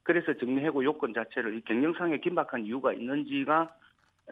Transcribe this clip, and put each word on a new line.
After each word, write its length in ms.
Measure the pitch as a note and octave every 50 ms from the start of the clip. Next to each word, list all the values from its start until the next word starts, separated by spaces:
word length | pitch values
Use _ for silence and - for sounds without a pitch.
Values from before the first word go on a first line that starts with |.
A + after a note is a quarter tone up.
| -
그래서 300 | - E3 F#3 - - C#3+
정리해고 500 | - B2 B2 C3 C3+ C#3+ D#3+ D3 C#3+ B2+
요건 300 | C#3+ D3+ - C#3+ A#2+ G#2+
자체를 440 | A#2 A2 - - C3 A#2 A2 G#2+
이 40 | A2+
경영상의 580 | - - A2+ A#2+ C#3+ E3 E3 E3 F3+ E3+ D3+ C3
긴박한 440 | - F3 F3 E3 D3 - - A#2+ G#2+
이유가 260 | G#2 A#2+ C3+ C3 B2 G2
있는지가 800 | - A#2 B2 C#3 D3 C#3+ B2+ C#3 C#3 C3+ C3+ D#3 D#3+ E3 D#3+ - _ _ - _ _ _ _ _ _ _ -